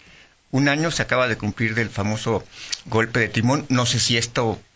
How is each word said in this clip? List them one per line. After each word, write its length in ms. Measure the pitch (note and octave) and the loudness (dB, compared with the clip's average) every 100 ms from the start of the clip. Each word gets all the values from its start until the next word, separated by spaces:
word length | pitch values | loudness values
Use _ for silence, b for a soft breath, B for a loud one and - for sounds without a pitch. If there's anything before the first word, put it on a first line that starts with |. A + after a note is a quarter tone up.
| B B B B _ | B B B B _
un 180 | C3 C#3+ | 2 2
año 220 | D3 E3 | 2 0
se 100 | - | -2
acaba 240 | A#2 B2+ B2 | 0 2 2
de 100 | A2 | 0
cumplir 380 | G#2+ - A2+ A2+ | -4 -2 -2 0
del 140 | G#2 | -2
famoso 540 | - G2+ G#2+ B2+ G2 - B B B - | -2 -2 -2 -2 -2 -4 B B B -2
golpe 340 | A2 A#2 B2 | 0 2 0
de 100 | G#2+ | 0
timón. 360 | A2+ A#2 C#3+ - | 2 2 2 2
No 160 | B2+ A#2+ | 0 2
sé 140 | A#2 | 0
si 180 | - A#2 | 0 0
esto, 420 | A#2 C#3 A#2 G2 - | 0 0 -2 -2 -10